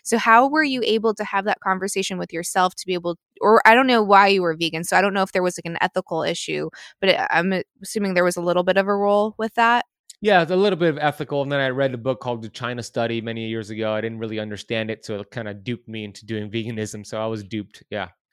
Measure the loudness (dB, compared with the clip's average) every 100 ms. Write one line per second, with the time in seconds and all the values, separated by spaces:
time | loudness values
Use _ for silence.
0 | -2 0 6 6 6 2 0 0 0 0
1 | 0 -2 -4 -4 -2 -2 -2 -2 -2 -4
2 | -4 -6 -6 -8 -4 0 0 0 -6 -4
3 | -4 -6 _ -2 4 6 8 6 6 4
4 | 6 6 6 4 2 0 -2 -4 0 2
5 | 2 2 0 0 0 -2 -4 -2 -2 -2
6 | -4 -2 -2 -4 -4 -4 -6 -8 -18 -2
7 | 2 2 2 0 2 0 -4 _ -10 -4
8 | -2 2 2 2 0 0 2 2 2 0
9 | 2 2 2 -2 -4 0 2 2 -2 _
10 | -20 -4 2 4 4 2 2 2 0 0
11 | -2 -2 -4 -4 -2 0 0 0 0 -2
12 | -4 -4 -4 -6 -8 -8 -8 -8 -8 -4
13 | -2 -2 -6 -6 -6 -6 -8 -6 -4 -2
14 | -4 -6 -8 -6 -8 -10 -6 -6 -4 -8
15 | -8 -10 -10 -10 -10 -10 -10 -10 -10 -12
16 | -12 -12 -8 -8 -6 -6 -6 -6 -8 -10
17 | -10 -6 -6 -6 -8 -10 -10 -16 _ -8
18 | -8 -12 _